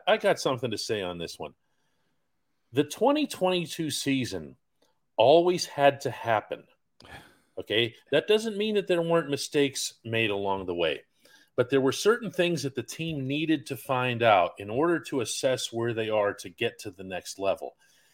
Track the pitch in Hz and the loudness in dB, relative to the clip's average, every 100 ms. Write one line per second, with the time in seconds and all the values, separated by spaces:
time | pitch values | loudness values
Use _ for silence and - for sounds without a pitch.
0 | - 214 202 165 156 123 127 104 - 107 | 2 2 2 0 0 -2 -4 -6 -4 -4
1 | 90 87 82 - 73 _ _ _ _ _ | -4 -6 -10 -10 -12 _ _ _ _ _
2 | _ _ _ _ _ _ _ 123 147 - | _ _ _ _ _ _ _ -2 -2 0
3 | 233 294 285 - 185 180 165 - 156 - | 2 2 -2 -2 -2 0 -4 -6 -6 -4
4 | 139 135 120 90 73 - _ _ _ _ | -2 -2 -2 -8 -12 -20 _ _ _ _
5 | _ - 120 165 175 180 - - 139 127 | _ 4 8 8 6 0 -4 4 4 4
6 | 127 - 117 107 - - - _ _ _ | -6 -6 0 0 0 -12 -12 _ _ _
7 | - - - _ _ - - 107 117 - | -20 -20 -20 _ _ -12 -2 0 0 -4
8 | - 147 - 214 220 202 220 208 - 170 | 0 0 2 0 0 -4 -2 -2 0 0
9 | 165 165 139 139 - 151 139 - - - | 2 0 0 -6 -2 0 0 -2 -10 -10
10 | 113 113 110 101 98 95 90 87 82 67 | -4 0 0 0 -2 -2 -2 0 0 -2
11 | - _ _ - _ - 120 135 131 - | -10 _ _ -20 _ -2 2 2 2 2
12 | 202 240 202 - 175 165 131 127 113 - | 2 2 -2 -2 0 0 -4 -6 -10 -8
13 | 165 151 131 147 156 151 - 127 - 127 | -6 -6 -4 -4 0 -2 -2 -10 -4 -2
14 | 123 117 113 98 85 - 101 117 170 165 | 0 2 6 6 4 -2 -6 -2 0 0
15 | - 139 113 - 135 123 - 113 117 113 | -2 -4 -4 -2 -2 -2 -4 -4 -2 -2
16 | 110 107 101 95 95 - 117 - 107 95 | 0 0 0 -2 -12 -6 -6 -6 -16 -14
17 | 95 87 - - 95 - 64 _ _ _ | -10 -10 -10 -4 -2 -2 -6 _ _ _
18 | _ | _